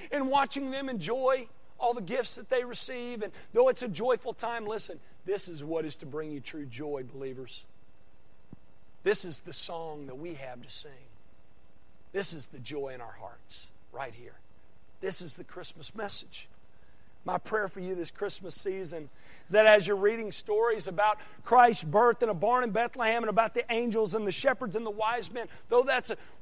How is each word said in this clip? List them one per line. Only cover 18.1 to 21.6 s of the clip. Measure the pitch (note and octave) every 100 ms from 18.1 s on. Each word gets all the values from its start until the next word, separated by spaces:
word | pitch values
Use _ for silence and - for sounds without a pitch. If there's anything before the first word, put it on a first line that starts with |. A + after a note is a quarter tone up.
Christmas | - G3+ - F3+
season | - G3+ F#3+ F3+ E3 D3+ - - - -
is |
that | F#3+
as | G#3+ G#3+ F3+
you're | G3+
reading | G3+ A3+ G#3+
stories | - - G#3 A#3 A3+ F#3+
about | F3 G#3 G#3 - -
Christ's | - B3